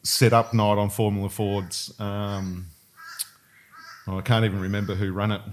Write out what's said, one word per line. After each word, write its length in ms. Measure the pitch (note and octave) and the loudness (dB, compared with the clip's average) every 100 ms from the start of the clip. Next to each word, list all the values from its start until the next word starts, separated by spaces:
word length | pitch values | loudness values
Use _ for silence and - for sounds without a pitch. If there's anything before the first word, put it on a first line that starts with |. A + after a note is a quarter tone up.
set-up 500 | - - A#2+ A#2 A2+ | -2 4 6 6 4
night 240 | A2+ G#2 G#2 | 2 4 4
on 120 | G2+ | 2
Formula 400 | - G#2+ G2+ G2 | 2 0 0 -4
Fords. 640 | - G#2 G2+ F2+ - - - | -2 -2 -2 -4 -8 -10 -8
Um, 640 | G2+ G2+ G#2 G2+ F#2+ F2+ F2 D2+ _ - - - - _ _ _ _ - - - - | -6 -4 -4 -4 -6 -8 -12 -18 _ -20 -18 -12 -12 _ _ _ _ -20 -20 -14 -8
oh, 100 | F#2+ | -6
I 40 | |
can't 220 | F#2 A2+ A2+ | 2 2 2
even 140 | F#2+ | 0
remember 340 | F#2 G#2 G#2 G2 | -4 -4 -2 -2
who 160 | G2+ | -2
ran 180 | F#2 G#2 | 0 0
it. 100 | G2+ - | -2 -6